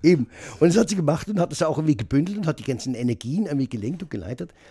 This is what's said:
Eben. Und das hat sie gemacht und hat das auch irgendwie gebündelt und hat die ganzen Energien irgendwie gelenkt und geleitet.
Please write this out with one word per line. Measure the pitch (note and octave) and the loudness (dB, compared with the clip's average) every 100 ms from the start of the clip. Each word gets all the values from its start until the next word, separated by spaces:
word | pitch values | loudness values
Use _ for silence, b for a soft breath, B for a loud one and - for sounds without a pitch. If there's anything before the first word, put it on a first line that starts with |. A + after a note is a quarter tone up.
Eben. | D#3 E3+ A#2+ B B B | 4 4 2 B B B
Und | E3+ | 4
das | F#3+ | 6
hat | A3 | 2
sie | G3 | 2
gemacht | D3 D#3+ - | 0 0 -2
und | G#3 | 0
hat | F3 | 0
das | - | 0
auch | D#3+ D3+ | -2 0
irgendwie | D#3 C3 | 0 0
gebündelt | A2 C3+ F3 G#3 | 0 0 0 -2
und | E3 | -2
hat | - | -2
die | - | -4
ganzen | A#2+ C3+ A#2 | -4 -4 -2
Energien | A#2+ A#2 A#2+ E3+ G3 | -2 -2 -2 -4 -2
irgendwie | C#3+ B2+ | -2 -4
gelenkt | A#2 G#2+ E3+ | -4 -6 -6
und | F3+ | -8
geleitet. | - F2 B2 F3 B B | -10 -8 -10 -12 B B